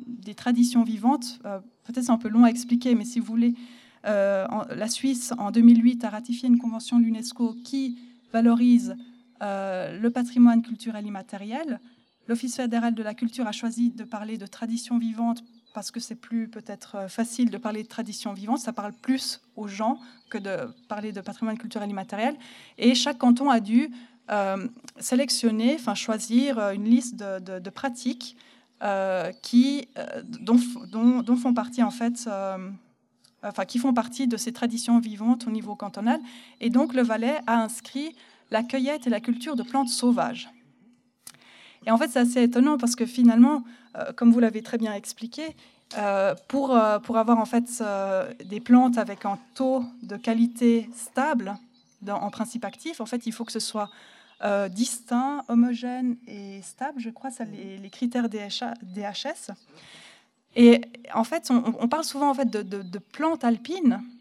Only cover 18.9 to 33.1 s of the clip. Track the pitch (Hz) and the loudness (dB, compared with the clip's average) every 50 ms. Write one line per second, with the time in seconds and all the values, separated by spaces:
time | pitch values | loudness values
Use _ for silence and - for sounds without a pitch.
18.9 | 240 - - - 262 262 - - - - _ _ _ - 214 202 196 196 220 226 | -10 -8 -4 -4 -4 -2 -2 -6 -8 -10 _ _ _ -12 -12 -10 -6 -2 -2 -2
19.9 | 285 - - - - _ _ _ - 214 196 196 190 156 135 120 - - _ _ | -2 -2 -6 -14 -20 _ _ _ -12 -10 -6 -6 -6 -6 -6 -8 -12 -16 _ _
20.9 | 214 208 208 214 196 196 180 214 - - 226 220 214 220 226 233 - 220 208 208 | -10 -8 -8 -8 -10 -10 -12 -12 -10 -6 -6 -6 -6 -6 -10 -10 -8 -8 -6 -6
21.9 | 202 196 190 - 214 202 220 277 302 - - - - - - - _ - - 240 | -6 -8 -8 -8 -6 -4 -2 -2 -4 -6 -12 -20 -20 -20 -20 -20 _ 2 4 4
22.9 | 262 247 - 294 285 240 - 247 240 247 277 285 254 226 208 202 226 254 302 302 | 4 4 2 -2 -2 2 4 4 4 4 4 2 2 2 2 2 2 2 2 2
23.9 | 240 - - - _ _ _ - 208 208 196 196 190 196 185 240 - - - - | -4 -12 -20 -20 _ _ _ -4 -2 -2 -2 -2 -2 -4 -6 -10 -12 -14 -20 -20
24.9 | - - - - 254 247 285 254 - - - 226 214 214 226 254 302 320 - 226 | -18 -12 -4 -2 0 0 2 0 0 0 0 0 2 2 2 2 2 2 -2 -4
25.9 | 202 - - - 220 214 190 - 226 247 277 285 262 226 208 202 196 202 208 220 | -4 -4 -4 -4 -4 -4 -2 2 2 2 4 4 0 0 0 -2 -2 -2 2 4
26.9 | 240 247 - - 208 - 208 196 190 190 185 190 185 185 180 196 - - - 269 | 4 4 4 0 -8 -10 -8 -8 -8 -8 -8 -10 -12 -10 -10 -12 -10 -8 -6 -6
27.9 | 247 - - 247 - - - - - _ _ _ _ _ _ _ _ _ - 208 | -6 -6 -6 -6 -6 -6 -10 -16 -18 _ _ _ _ _ _ _ _ _ -4 -2
28.9 | 196 196 190 190 185 185 170 180 - - - - - 240 254 277 285 285 - - | -2 -2 -2 -2 -2 -2 -4 -4 -8 -10 -8 2 4 4 4 4 2 -4 -6 -10
29.9 | _ - - - - - - - 233 - - 214 240 247 240 - - 240 233 180 | _ -14 -12 -10 -12 -12 -12 -12 -14 -10 0 4 4 4 4 2 -4 -12 -14 -10
30.9 | 202 226 233 247 254 247 233 226 247 247 - 262 240 240 - - - 254 226 208 | -4 2 4 4 4 4 2 2 0 2 2 0 0 0 -2 -4 -2 0 0 0
31.9 | - - 233 233 240 - - 226 202 196 196 190 190 185 185 190 196 185 - _ | 0 -2 -4 -4 -4 -4 -8 -8 -6 -6 -6 -6 -6 -8 -10 -12 -14 -16 -18 _
32.9 | _ _ _ _ | _ _ _ _